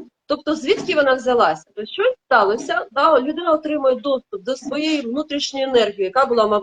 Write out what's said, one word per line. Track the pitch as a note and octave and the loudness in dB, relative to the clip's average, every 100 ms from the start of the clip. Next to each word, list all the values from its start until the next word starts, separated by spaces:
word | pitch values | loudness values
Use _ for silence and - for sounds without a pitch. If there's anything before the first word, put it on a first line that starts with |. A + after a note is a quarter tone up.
| A#3+ _ _ | -16 _ _
Тобто | D4 - | -6 -4
звідки | D4+ C4 A4+ - | -4 0 -2 0
вона | D#4+ C#4 | 2 2
взялася? | C4 A#3+ A#3+ F3+ D#3+ - | 2 2 2 2 0 -8
Тобто | - A3 | -14 -10
щось | - A#4+ B4+ | -2 0 -2
сталося, | _ B3 G3+ A#3 C#4 E4+ - | _ 2 2 0 -4 -6 -4
да, | B3 D#4 C#4+ | 0 4 4
людина | C4 D#4 F4 | 2 -4 0
отримує | D#4 D#4 D4+ C4+ | 0 0 0 0
доступ | B3 C#4+ C4 - G3 | 0 -2 -4 -6 -10
до | F#3 C4 | -6 -8
своєї | - C#4+ D#4 D4+ | -6 -4 -2 -2
внутрішньої | A#3 C4 D#4 C#4+ C#4+ C4+ | -2 -6 -4 -6 -6 -4
енергії, | C4+ B3 G#3 G3+ | 0 2 2 0
яка | F#3+ B3+ C#4 | -2 0 2
була, | A#3 | 2
м-, | G#3 G#3 | 2 0